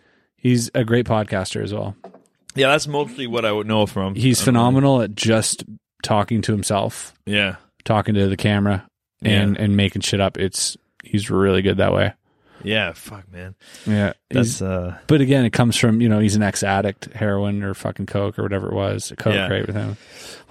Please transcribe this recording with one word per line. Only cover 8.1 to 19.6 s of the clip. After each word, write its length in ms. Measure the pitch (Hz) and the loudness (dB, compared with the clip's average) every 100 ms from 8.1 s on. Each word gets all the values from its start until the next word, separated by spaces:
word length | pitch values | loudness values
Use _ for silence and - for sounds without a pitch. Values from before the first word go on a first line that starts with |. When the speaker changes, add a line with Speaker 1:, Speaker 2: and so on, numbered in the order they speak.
| 104 | 2
Speaker 1:
to 100 | 98 | 2
the 80 | 95 | 2
camera 520 | 107 104 101 98 - _ _ - | 2 2 2 0 -4 _ _ -4
and, 340 | 113 101 101 98 | 0 2 2 0
Speaker 2:
Yeah. 60 | |
Speaker 1:
and 140 | 104 101 | 2 2
making 260 | 98 101 | 2 0
shit 180 | - 101 | -2 0
up. 160 | 95 - | 0 0
It's, 380 | 95 - - - _ - | -4 -2 -6 -8 _ -20
he's 260 | - 104 107 | -4 -4 0
really 320 | 98 98 95 | 2 4 4
good 140 | 95 95 | 2 2
that 140 | 98 | 2
way. 200 | 92 101 - _ _ _ - | 2 0 -4 _ _ _ -12
Speaker 2:
Yeah, 280 | 98 110 90 | -4 -2 -4
fuck, 380 | 82 - 101 92 | -8 -16 -18 -18
man. 220 | 90 92 - - - - | -16 -16 -18 -20 -10 -2
Speaker 1:
Yeah, 260 | 104 101 - - | 0 0 -4 -4
Speaker 2:
That's, 180 | 127 117 | 0 0
Speaker 1:
he's, 140 | - | -2
Speaker 2:
uh, 340 | 95 92 87 85 - | -4 -4 -6 -6 2
Speaker 1:
but 140 | 139 | 2
again, 240 | 131 139 | 4 4
it 60 | 117 | 2
comes 240 | - 120 - | 2 2 2
from, 240 | 117 110 | 2 4
you 80 | 120 | 4
know, 100 | 107 | 4
he's 160 | 107 104 | 4 2
an 60 | |
ex-addict, 720 | 101 - 101 98 101 - - | 0 0 0 0 0 -4 -12
heroin 480 | - 107 98 101 101 | -4 -2 -2 -2 -4
or 120 | 98 | -6
fucking 320 | 98 107 101 98 | -6 -8 -8 -6
coke 320 | 101 101 107 | -4 -4 -4
or 40 | |
whatever 260 | 101 98 101 | -4 -4 -4
it 60 | |
was. 380 | 101 98 101 - - | -2 -2 -4 -8 -4
Coke, 180 | 110 | -2
Speaker 2:
Yeah. 140 | 101 92 | 0 0
Speaker 1:
right, 160 | 98 | -2